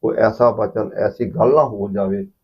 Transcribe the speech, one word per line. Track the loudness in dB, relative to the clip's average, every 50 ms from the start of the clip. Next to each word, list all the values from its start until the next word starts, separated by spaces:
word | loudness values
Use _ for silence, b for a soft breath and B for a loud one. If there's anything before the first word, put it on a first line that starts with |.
| -2
ਕੋਈ | -2 0
ਐਸਾ | 2 2 0 2 4 2 2
ਬਚਨ, | 2 2 -4 -4 -2 -4 -6 -4 -2
ਐਸੀ | -2 -2 -2 -2 -2 -6 -4
ਗੱਲ | 0 0 2 4 4
ਨਾ | 4 2
ਹੋ | 2 0 -6 -6 -4
ਜਾਵੇ | -4 -4 -2 -2 -2 -4 -6 -10 _ _